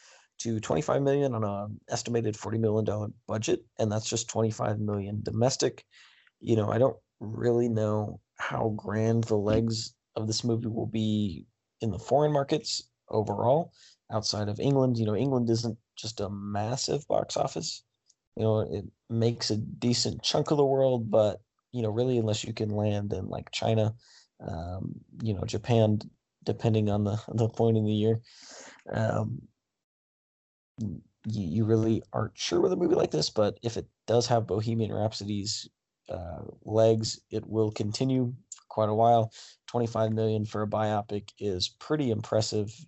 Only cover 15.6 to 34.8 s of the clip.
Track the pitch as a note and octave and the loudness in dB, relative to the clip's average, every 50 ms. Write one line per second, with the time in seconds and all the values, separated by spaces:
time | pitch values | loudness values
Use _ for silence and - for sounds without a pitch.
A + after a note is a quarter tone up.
15.6 | A#2+ A#2 A2 - _ _ _ - - A2+ A2 - G2+ F#2+ G2+ G2 G2+ G2+ G2+ G2+ | 0 -2 -6 -6 _ _ _ -12 -12 -10 -6 -6 -6 -6 -6 -8 -8 -6 -4 -4
16.6 | G#2+ A2 B2+ B2+ - - D3+ D3 - - - - - - - - - - - - | -2 -2 -4 -4 -2 -2 -2 -2 -2 0 0 0 0 0 -2 -2 -2 -2 -4 -6
17.6 | - - - - _ _ _ _ _ _ _ _ _ _ - - A2 A2 G#2+ G#2+ | -8 -8 -10 -12 _ _ _ _ _ _ _ _ _ _ -6 -2 0 2 2 2
18.6 | F#2+ - D2 G2+ G2 G#2 - _ _ - A#2 A2+ A#2 A#2 A#2 - - - A2 A2 | 0 -2 -4 -6 -8 -8 -14 _ _ -4 -2 0 2 2 0 0 -2 -2 -2 -2
19.6 | A2 - - - - B2 A#2+ A#2 - A#2 - - - - - D3+ C#3+ - D#3+ D3 | -2 -6 -6 -2 0 0 2 2 0 -2 -4 -4 -4 -2 0 0 2 2 4 4
20.6 | C#3+ C3+ C3+ C3+ C3+ C3 B2+ A#2+ A2+ G#2+ G#2 A2+ G#2+ G#2 F#2 - _ _ _ _ | 4 4 4 4 4 4 2 2 0 2 4 4 4 4 2 -2 _ _ _ _
21.6 | _ _ - B2 A2+ G#2+ G#2 A#2 B2+ C3 B2+ A#2 A2 A2 G#2+ A2 - G#2+ A2+ - | _ _ -6 -2 -2 0 0 0 2 2 2 2 2 2 0 -2 -2 -6 -4 -4
22.6 | A2 G#2 G#2 G#2 G#2 G#2+ G#2 G2+ G2+ G2+ G2+ F#2+ G2+ G2 - - - - - - | -2 -2 0 0 0 0 0 0 -2 -2 -4 -4 -4 -6 -8 -8 -8 -8 -6 -2
23.6 | - A2+ A2+ A2 G#2+ A2 A2 - _ _ - - - _ _ - - - F#2 D#2+ | 0 2 4 4 4 2 0 -4 _ _ -20 -20 -20 _ _ -14 -12 -10 -8 -8
24.6 | E2+ F2 F#2 F#2+ - - - A#2 - _ - - B2 A2 G2+ F#2 - A2 - G#2+ | -8 -8 -8 -6 -8 -8 -10 -12 -16 _ -12 -6 -4 -2 -2 -2 -2 -4 -4 -4
25.6 | - - A#2+ A2+ A2 G#2+ G#2+ G#2 - - _ _ _ _ _ _ - - G#2+ - | 0 2 4 6 6 6 4 2 -2 -6 _ _ _ _ _ _ -4 -4 -2 0
26.6 | - A#2+ A2 A2 G#2+ G#2 G2+ G#2 G#2 G2+ G#2 G#2+ - - - A2+ A2+ A2 - - | 2 2 2 4 2 2 2 2 0 0 0 -2 -4 -4 0 0 0 0 2 2
27.6 | A2+ A2+ A2+ A2 G#2+ G#2+ G#2+ G#2 G#2 A2 A2+ A2+ - - - - - - - - | 2 4 4 4 2 2 2 2 2 2 2 0 -2 -10 -20 -20 -20 -20 -20 -20
28.6 | - - - - - - - A2 A2 A2+ - A2 A2 A2 A#2+ C3+ - - _ _ | -20 -20 -20 -20 -12 -8 -4 -2 -2 0 0 0 -2 -4 -6 -8 -12 -16 _ _
29.6 | _ _ _ _ _ _ _ _ _ _ _ _ _ _ _ _ _ _ _ _ | _ _ _ _ _ _ _ _ _ _ _ _ _ _ _ _ _ _ _ _
30.6 | _ _ _ - A2 G2+ D#2 A#1 - _ _ _ - A2 A2+ A2 F#2+ D#2 D#2+ A2 | _ _ _ -8 -8 -8 -8 -10 -14 _ _ _ -8 -6 -4 -4 -4 -2 0 0
31.6 | A2 G#2+ A2+ A2 A2 A2+ A2+ - - - - B2+ A2 G#2+ - - - - E3+ F3 | 2 4 4 4 4 2 0 0 -2 -4 -4 -4 -4 -4 -6 -8 -4 0 2 2
32.6 | - - F#3 F#3+ F3+ - - - - - - D3+ D3+ - - A2 G#2 G2+ - - | 2 2 2 2 2 2 2 2 2 0 0 -2 -2 -2 0 2 0 0 0 -2
33.6 | - A#2 A2 F#2+ - - _ _ _ - G#2+ A#2+ A#2 A#2 B2 A#2 A2+ - - A2+ | -6 -6 -4 -6 -8 -10 _ _ _ 0 2 2 2 4 2 2 2 0 -2 -2
34.6 | G#2+ A#2 A2+ A2+ | 0 0 0 0